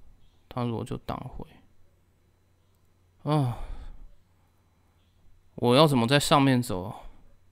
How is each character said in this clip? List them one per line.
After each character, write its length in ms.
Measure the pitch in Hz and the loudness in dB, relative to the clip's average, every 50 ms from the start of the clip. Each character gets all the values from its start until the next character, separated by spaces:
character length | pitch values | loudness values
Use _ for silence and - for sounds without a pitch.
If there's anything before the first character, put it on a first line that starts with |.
| - - - - - - _ _ _ _ | -20 -20 -20 -20 -20 -20 _ _ _ _
他 160 | - 127 120 | -8 -6 -6
如 100 | 120 117 | -4 -4
果 100 | - - | -6 -8
就 120 | - 127 | -8 -10
挡 340 | - - - - - - 127 - | -10 -8 -8 -10 -8 -10 -12 -14
回。 100 | - - - - - _ _ _ - - _ _ _ _ _ _ _ _ _ _ _ _ _ _ _ _ _ _ _ _ _ _ _ _ _ _ _ - 147 | -14 -14 -16 -18 -20 _ _ _ -20 -20 _ _ _ _ _ _ _ _ _ _ _ _ _ _ _ _ _ _ _ _ _ _ _ _ _ _ _ -4 -2
啊， 280 | 151 156 135 123 110 - - - - - - - - - - - - - _ _ _ _ _ _ _ _ _ _ _ _ _ _ _ _ _ _ _ _ _ - - _ _ _ _ | 0 0 0 -2 -4 -6 -8 -10 -10 -12 -12 -14 -14 -16 -18 -20 -20 -20 _ _ _ _ _ _ _ _ _ _ _ _ _ _ _ _ _ _ _ _ _ -20 -20 _ _ _ _
我 200 | - 120 120 120 | -2 2 4 6
要 100 | 135 160 | 6 6
怎 120 | 156 143 123 | 6 4 2
么 80 | 113 | 2
在 120 | 117 139 143 | 4 2 2
上 220 | - - 160 147 | 4 4 4 4
面 220 | 139 135 131 123 120 | 6 4 4 2 0
走？ 320 | - 104 90 92 101 - - - - - - - - - _ _ _ | -2 -6 -6 -6 -8 -12 -14 -16 -18 -20 -20 -20 -20 -20 _ _ _